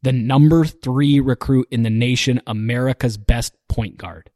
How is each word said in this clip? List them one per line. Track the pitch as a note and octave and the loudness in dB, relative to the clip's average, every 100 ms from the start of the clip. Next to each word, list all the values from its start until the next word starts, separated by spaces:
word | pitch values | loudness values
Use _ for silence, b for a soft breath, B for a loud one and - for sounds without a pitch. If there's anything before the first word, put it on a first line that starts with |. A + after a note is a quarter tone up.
the | C3 | 0
number | B2+ A#2 C3+ D3+ E3 | -2 2 4 6 6
three | D#3 - - B2+ C#3+ C#3+ | 2 -4 -6 0 2 2
recruit | C3+ B2 - C3 - | 2 -2 0 0 0
in | A#2+ | -2
the | A2+ | 0
nation, | A2 A#2+ B2 - B2 - | 0 0 0 0 -2 -4
America's | G#2+ A2 A#2+ B2+ C3 B2 G#2 | -6 -4 -2 -2 -2 -4 -2
best | G#2 A#2 A2+ _ _ | -2 -2 -4 _ _
point | - A2 - | -6 -6 -10
guard. | F2+ E2+ - | -16 -18 -20